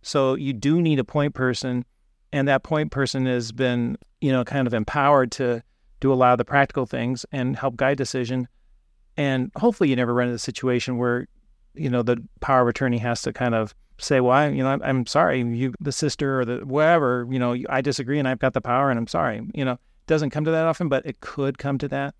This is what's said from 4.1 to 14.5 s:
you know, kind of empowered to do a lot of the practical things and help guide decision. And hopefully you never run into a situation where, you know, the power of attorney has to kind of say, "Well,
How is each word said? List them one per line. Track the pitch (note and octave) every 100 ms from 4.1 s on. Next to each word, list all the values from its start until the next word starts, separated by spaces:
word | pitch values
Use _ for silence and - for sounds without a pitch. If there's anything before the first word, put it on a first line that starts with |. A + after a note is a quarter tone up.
| _
you | C#3+
know, | C3 A#2+
kind | C#3+ B2
of |
empowered | A2+ G#2 D3 C#3 C#3+ B2+
to | - B2 A#2 _ _ _ _
do | C3+
a | B2+
lot | B2+
of | B2
the | A#2
practical | C#3+ C#3 C#3+ B2+
things | B2+ A#2+ B2+ -
and | C#3 B2+ C3
help | C3+ A#2+
guide | C3 C#3
decision. | B2+ C3 A#2+ B2+ B2+ _ _ _ _ _ _ -
And | C#3+ C3 B2+ -
hopefully | A#3+ G#3+ D#3
you | B2+
never | A#2+
run | A#2+ B2
into | A#2+
a |
situation | - - B2+ B2 - B2
where, | A#2+ A#2+ B2 _ _ _ _
you | - D3
know, | B2
the | A#2 A#2+ - -
power | - C3
of | A#2+
attorney | A#2+ C3 A#2+
has | A#2+ A#2
to | B2
kind | - B2 A2+
of | G#2+ - _ -
say, | - C3+
"Well, | B2 C3 D3+